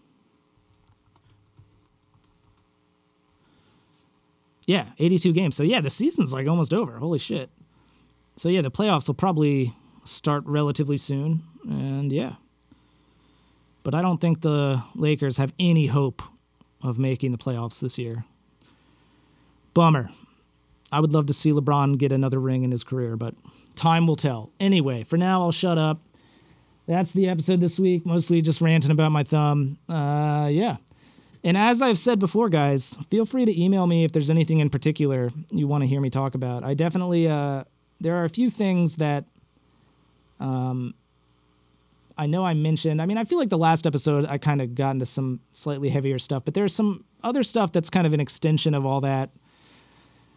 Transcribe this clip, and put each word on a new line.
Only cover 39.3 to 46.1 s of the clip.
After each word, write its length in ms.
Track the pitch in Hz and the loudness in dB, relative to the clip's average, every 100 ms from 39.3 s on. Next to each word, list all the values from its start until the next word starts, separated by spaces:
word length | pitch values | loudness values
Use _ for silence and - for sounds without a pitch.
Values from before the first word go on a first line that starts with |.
| _ _ _ _ _ _ _ _ _ _ - | _ _ _ _ _ _ _ _ _ _ -10
um, 560 | 135 131 127 127 123 - _ _ _ _ _ _ _ _ _ _ _ - | -6 -4 -4 -4 -6 -10 _ _ _ _ _ _ _ _ _ _ _ -6
I 100 | 147 | -2
know 180 | 170 | 0
I 100 | 185 | 0
mentioned. 460 | 156 156 156 160 151 | 0 0 0 0 -2
I 60 | 165 | -2
mean, 100 | 214 | -2
I 80 | |
feel 140 | 233 349 | -2 -2
like 100 | 254 | 0
the 100 | 180 | 2
last 280 | 165 165 160 | 2 2 2
episode, 400 | 143 156 147 147 | 0 0 0 -2
I 120 | 143 | -2
kinda 280 | 151 143 127 | -2 -2 -2
got 240 | 120 135 | -2 -2
into 160 | 135 123 | -2 -4
some 340 | - 131 127 - | -4 -4 -6 -10
slightly 360 | - - 139 139 | -8 -6 -4 -2
heavier 300 | 135 135 | 0 -2